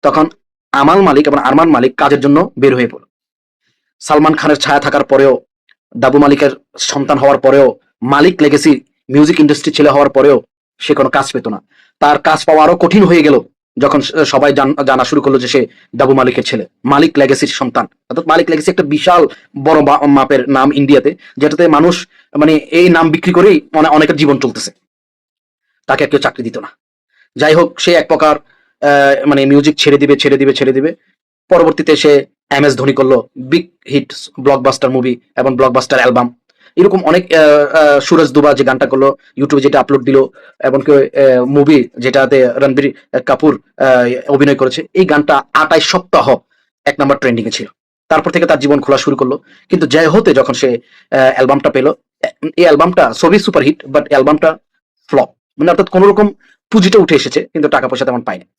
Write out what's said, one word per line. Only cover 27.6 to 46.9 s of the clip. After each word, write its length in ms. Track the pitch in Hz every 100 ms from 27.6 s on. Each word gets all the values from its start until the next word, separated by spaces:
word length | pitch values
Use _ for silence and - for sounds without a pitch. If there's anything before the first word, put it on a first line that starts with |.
| 170 -
সে 140 | -
এক 140 | 170 147
প্রকার, 280 | 156 156 147 _ _ _ _
আহ, 460 | 143 143 139 139 139
মানে 180 | 139 139
মিউজিক 300 | 143 147 151
ছেড়ে 200 | 151 143
দিবে, 200 | 147 143
ছেড়ে 200 | 143 139
দিবে, 160 | 139
ছেড়ে 200 | 131 135
দিবে। 220 | 131 147 170 _ _ _ _ _
পরবর্তীতে 460 | 180 165 160 156 151
সে 300 | 151 143 139 _ _
এম 160 | 139 143
এস 120 | 123
ধোনি 160 | 135
করলো, 360 | 135 131 127 - -
বিগ 340 | 127 165 - _ -
হিট 240 | 139 - - - -
ব্লকবাস্টার 520 | 131 139 127 135 135
মুভি 280 | 131 123 120 _ -
এবং 200 | 131 123
ব্লকবাস্টার 440 | 131 123 123 131
অ্যালবাম। 360 | 123 123 120 - _ _ _ -
এরকম 280 | 185 190
অনেক, 300 | 170 175 180
আহ, 420 | 160 151 147 143 160
আহ, 240 | 151 143
সুরজ 320 | - 165 151
দুবা 220 | 139 147
যে 100 | 135
গানটা 220 | 131 127 135
করলো 320 | 135 135 135 _ -
YouTube-এ, 240 | 143 143
যেটা 180 | 135 143
আপলোড 240 | 123 135
দিল, 220 | 120 135 131 _ - _
এবং 220 | 135 135
কি, 100 | 139
আহ, 540 | 143 131 139 139 127 123
মুভি 440 | 143 143 147 120 -
যেটাতে 500 | 123 135 131 139 123
রণবীর 480 | 117 139 131 139 - _ 127 127
কাপুর, 360 | 151 156 127 _ -
আহ, 540 | 135 127 120 127 -
অভিনয় 240 | 139 143 135
করেছে, 320 | 131 143 156
এই 120 | - 180
গানটা 380 | 147 147 139 -
আটাইশ 300 | - 151 160
সপ্তাহ 540 | - 170 - 156 127 123 _ _ _ _
এক 100 | -